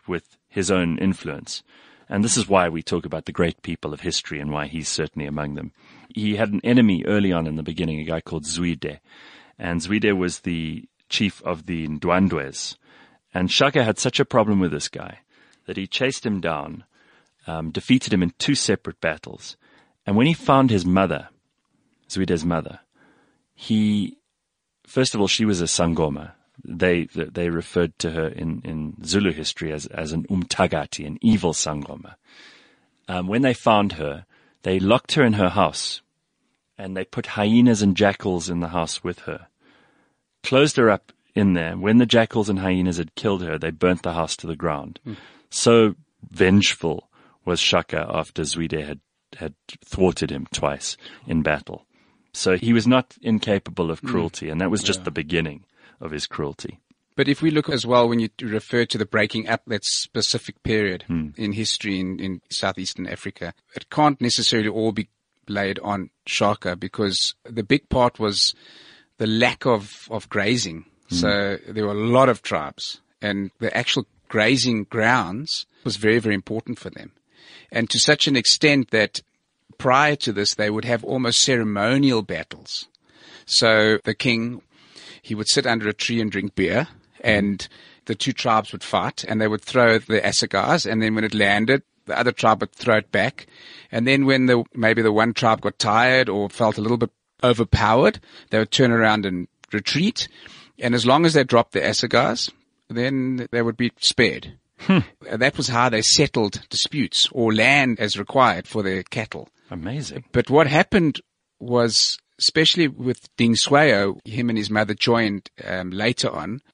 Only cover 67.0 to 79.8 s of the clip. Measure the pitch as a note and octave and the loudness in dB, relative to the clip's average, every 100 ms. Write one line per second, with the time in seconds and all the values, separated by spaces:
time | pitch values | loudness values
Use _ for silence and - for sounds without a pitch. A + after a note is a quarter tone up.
67 | G2+ F2+ - - - A2+ G2+ C#3+ - C3+ | -2 -2 -4 -6 -10 -6 0 0 0 0
68 | B2 - G#2+ G2 - - - - - - | 0 0 -4 0 -2 -2 -14 -20 -20 -20
69 | _ - A2 A2+ B2 A#2+ C3+ A2 G2+ - | _ -6 -2 2 0 0 0 0 -2 -18
70 | - A2 - G#2+ G2+ B2 G2 D#2+ - _ | -12 -10 -6 -4 0 -2 -4 -10 -16 _
71 | - F2 G#2 G2+ G2+ G2 - G#2+ G#2 G2+ | -6 -2 0 0 -2 -6 -8 -4 -4 -2
72 | A2+ B2 C3 A2 - F2 C#2+ - - - | 2 4 4 2 -4 -6 -6 -10 -12 -14
73 | _ _ G#2 G2+ G2 - A2+ A2 B2 C3+ | _ _ -4 -4 -6 -6 -4 -2 -2 -2
74 | - _ - A2 A2 C3+ B2 A2+ G2+ A#2 | -4 _ -4 0 2 2 0 -2 -4 0
75 | A2 B2 F2 G#2+ D#3 - - _ - G2+ | 2 2 0 -6 -8 -8 -10 _ -8 0
76 | G#2+ A#2 G#2+ G2+ - A2 - A2+ - - | 2 2 2 -2 -4 -8 -8 -12 -12 -16
77 | - _ _ _ - - - A#2 A2+ B2 | -20 _ _ _ -20 -20 -6 -4 0 2
78 | - D3 D#3 C3 - - D3+ C#3 A#2+ A2 | 4 4 2 2 2 4 4 4 2 2
79 | G#2 - - _ _ _ _ - | 2 -2 -16 _ _ _ _ -4